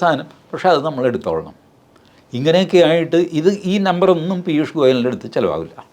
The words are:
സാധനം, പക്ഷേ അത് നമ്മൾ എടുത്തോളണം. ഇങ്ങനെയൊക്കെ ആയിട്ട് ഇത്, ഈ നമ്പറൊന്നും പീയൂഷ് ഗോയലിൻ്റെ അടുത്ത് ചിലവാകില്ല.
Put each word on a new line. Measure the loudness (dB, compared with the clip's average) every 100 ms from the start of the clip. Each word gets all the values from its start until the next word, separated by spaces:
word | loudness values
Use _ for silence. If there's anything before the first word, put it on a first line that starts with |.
സാധനം, | 0 -2 -6 -20 _
പക്ഷേ | -2 2
അത് | 2 0
നമ്മൾ | -2 -2
എടുത്തോളണം. | -2 -4 -6 -6 -16 _ _ _ _ _ _ _ -6
ഇങ്ങനെയൊക്കെ | 2 2 4 4 4
ആയിട്ട് | 4 2 0 0 0
ഇത്, | 0 0 -2
ഈ | -2 0
നമ്പറൊന്നും | 0 2 2 0 -6 -4
പീയൂഷ് | -2 -2 0
ഗോയലിൻ്റെ | 2 2 0
അടുത്ത് | -4 -6 -4
ചിലവാകില്ല. | -2 -4 -8 -14 -20